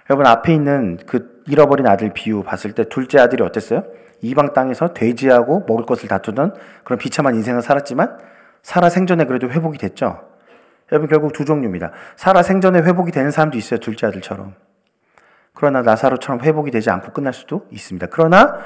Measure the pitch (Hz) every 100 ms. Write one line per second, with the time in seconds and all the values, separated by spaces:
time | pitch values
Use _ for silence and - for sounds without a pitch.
0 | - 139 131 117 170 156 139 139 101 85
1 | - 123 - _ - 143 143 135 123 98
2 | 107 - 110 107 92 - 104 110 107 135
3 | 127 143 123 127 - 110 - 127 - -
4 | _ _ 117 135 143 135 131 123 170 -
5 | 117 117 135 123 120 185 147 113 113 120
6 | 107 95 - 110 175 - - - - 120
7 | 131 - 139 113 107 120 117 143 143 127
8 | - - - _ _ _ - 180 175 185
9 | 185 170 139 127 123 156 160 143 98 -
10 | 117 - - _ _ _ _ _ _ 151
11 | 151 156 151 - 143 151 113 90 85 -
12 | - - 190 190 185 190 185 180 160 180
13 | 170 151 143 147 156 123 - 117 - 107
14 | 117 98 - 98 98 95 _ _ _ _
15 | _ _ _ _ _ - 147 135 117 110
16 | 131 127 - 123 151 156 143 120 110 92
17 | - - 139 123 - 110 - 110 - 87
18 | 87 - 165 185 285 -